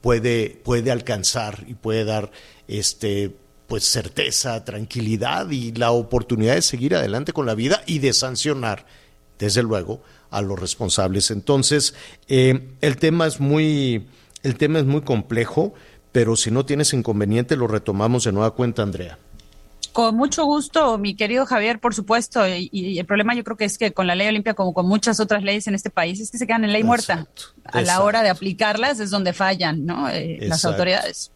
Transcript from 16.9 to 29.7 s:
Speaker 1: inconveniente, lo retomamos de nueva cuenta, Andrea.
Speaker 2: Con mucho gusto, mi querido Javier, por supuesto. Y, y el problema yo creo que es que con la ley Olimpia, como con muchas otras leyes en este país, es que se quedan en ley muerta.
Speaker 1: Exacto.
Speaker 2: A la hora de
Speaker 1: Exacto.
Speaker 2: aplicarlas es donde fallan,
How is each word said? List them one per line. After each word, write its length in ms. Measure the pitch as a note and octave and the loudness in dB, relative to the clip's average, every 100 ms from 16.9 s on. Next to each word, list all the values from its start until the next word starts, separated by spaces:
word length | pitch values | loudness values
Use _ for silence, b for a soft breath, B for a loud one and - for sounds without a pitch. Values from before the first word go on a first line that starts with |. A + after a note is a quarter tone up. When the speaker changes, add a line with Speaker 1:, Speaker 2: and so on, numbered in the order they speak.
Speaker 1:
inconveniente, 640 | C3 A#2 G#2 G2+ A2+ B2 D3 | 0 0 0 2 0 0 0
lo 100 | A#2+ | 0
retomamos 560 | G#2+ - G2 A2+ B2 | 0 -2 0 2 2
de 80 | A#2 | 0
nueva 220 | G2 A2+ | 2 0
cuenta, 300 | A#2+ A#2+ A2+ | 0 -2 0
Andrea. 360 | G#2 E2+ F2 - - - - - - - - | -4 -4 -10 -14 -20 -20 -20 -20 -20 -18 -6
Speaker 2:
Con 220 | - A3+ | 0 2
mucho 300 | A3 C#4 - | 2 0 2
gusto, 540 | D4 D4 C#4+ D#4+ C#4+ A3 | 2 2 0 2 2 2
mi 180 | G3+ F#3+ | -2 -2
querido 300 | G#3 B3 C4 | 0 0 0
Javier, 340 | B3 G#3+ A#3 | 0 0 0
por 140 | A#3+ | -2
supuesto. 520 | G#3+ F#3+ A#3 A3+ B3 F#3+ | -2 0 0 2 2 2
Y, 220 | F3+ F3+ | 0 -4
y 280 | G3 F#3 F3 | -4 -4 -4
el 80 | F3+ | 0
problema 280 | G3+ G#3+ | 0 2
yo 80 | A#3+ | 0
creo 120 | A3 A3 | -4 -4
que 80 | |
es 140 | G#3 - | -4 0
que 140 | G#3+ | -2
con 120 | - F#3 | 0 0
la 80 | |
ley 140 | F3+ G#3 | 2 2
Olimpia, 240 | A3 G#3+ | 0 -2
como 220 | G#3+ F#3 | 0 0
con 120 | F3 F3+ | 2 2
muchas 340 | G#3 A#3 A3 | 2 2 0
otras 220 | G#3 G#3 | 2 0
leyes 240 | G3 G#3 G#3 | 0 -2 -2
en 60 | |
este 140 | G3 G#3 | -4 -2
país, 320 | - E3+ F#3+ | 0 0 -2
es 100 | A3 | -8
que 60 | A#3 | -6
se 100 | A#3+ | 0
quedan 180 | A3+ | 2
en 80 | G#3+ | 2
ley 120 | G#3 | 2
muerta. 300 | A3 A#3+ A3+ | 4 2 2
Speaker 1:
Exacto. 300 | E3+ D#3 - - - | -4 -4 -16 -20 -20
Speaker 2:
A 160 | - - | -6 -2
la 220 | F3 F#3 | 2 4
hora 180 | G3+ A3+ | 4 4
de 60 | G#3+ | 2
Speaker 1:
Exacto. 120 | F3+ | 2
Speaker 2:
aplicarlas 640 | G3 F#3 G#3+ G#3 C4 B3 | -4 0 0 2 0 0
es 80 | G#3 | -2
donde 240 | G3+ F#3 | 0 0
fallan, 540 | E3+ F#3+ F#3 E3+ | 0 0 2 0